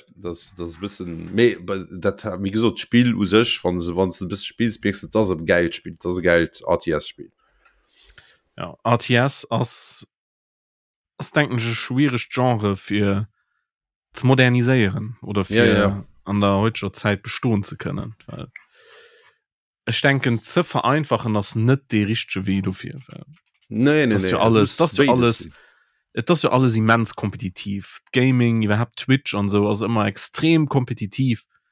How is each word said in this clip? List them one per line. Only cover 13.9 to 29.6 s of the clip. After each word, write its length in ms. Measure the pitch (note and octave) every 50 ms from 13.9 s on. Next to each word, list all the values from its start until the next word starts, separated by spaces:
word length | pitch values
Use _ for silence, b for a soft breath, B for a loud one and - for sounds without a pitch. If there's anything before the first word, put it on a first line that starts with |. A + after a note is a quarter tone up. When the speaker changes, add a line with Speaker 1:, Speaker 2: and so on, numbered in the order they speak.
| _ _ _ _ -
Speaker 2:
zu 140 | - -
modernisieren 920 | B2+ C3 C3 B2+ B2 B2 B2 A#2 B2 C3 B2+ G#2+ F#2+ F#2+ G#2 G#2+ A2+ A#2 - -
oder 220 | - G2+ G#2 F#2
für 100 | - G2+
Speaker 1:
Ja, 100 | A2+ G2+
ja. 400 | G2+ G2+ G#2 G#2 G2 G2+ G2 - - _ _ _
Speaker 2:
an 160 | - G2+ G#2
der 160 | G2+ G2+ G2+
heutiger 360 | G2 G#2+ A2+ A2 - G2+ G2 -
Zeit 300 | - - G#2+ G2+ G2 -
bestehen 400 | - - - - B2 A2 G#2 G2+
zu 140 | - -
können, 400 | - - F#2 F#2+ G2 - A2+ A2 - _
weil 220 | - - - - B2+ _ B B B B B B B B B B B B B B B B B B _ _ _ _ _ _ _ _
ich 140 | - A#2 -
denke, 400 | - C#3+ C#3 C3 - B2+ A#2+ A2+
zu 240 | - - - F3+ F3+
vereinfachen, 680 | - - C#3 - A#2+ C#3 D#3 D3 - C3 A2 - A#2 G#2+
das 200 | G#2 G2 - -
nicht 380 | A2+ A2 B2 C3+ C#3 - - A2+
der 160 | G#2+ G#2 G2
richtige 380 | A2+ A2+ - - - F#2+ F#2+
Weg 180 | G2+ - - -
dafür, 340 | F#2+ F#2 - - - - C3 B2+
weil 180 | - - - - C#3 D3+ _ _ _ _ _ _ _ G#2+
Speaker 1:
Nee, 320 | G#2+ B2+ C#3+ D3+ D#3 D3
nee, 80 | A#2+ G#2+
Speaker 2:
das 120 | G2+ F#2
ist 80 | F#2 F#2
Speaker 1:
nee, 40 |
Speaker 2:
ja 20 | -
Speaker 1:
das 80 | G#2
Speaker 2:
alles, 220 | A2+ A2+ A2 G2+ -
Speaker 1:
muss 60 | - -
Speaker 2:
das 140 | E3 D#3 -
ist 60 | -
ja 60 | C#3+
Speaker 1:
beides 180 | C3+ B2 B2+ A#2+
Speaker 2:
alles, 160 | A#2 A#2 -
Speaker 1:
sein. 840 | - D#2+ - - _ _ _ _ _ _ _ _ _ _ - - A2+
Speaker 2:
das 120 | - F3 D#3
ist 20 | -
ja 80 | -
alles 260 | - C3 C3 B2 A2
immens 380 | A2 A2 A2 A2+ A#2 A2+ - -
kompetitiv. 840 | - - G2+ - - - F#2 - - - G2+ G2 G2 - - - - - _
Gaming, 520 | - B2+ B2 C3 C3 B2 A#2+ A#2 A#2 A2+ A2
überhaupt 340 | G#2 G#2 G#2+ A#2+ - _
Twitch 360 | - - - C3 C#3 - - -
und 140 | G#2 G2+ G2+
so, 200 | G2 G#2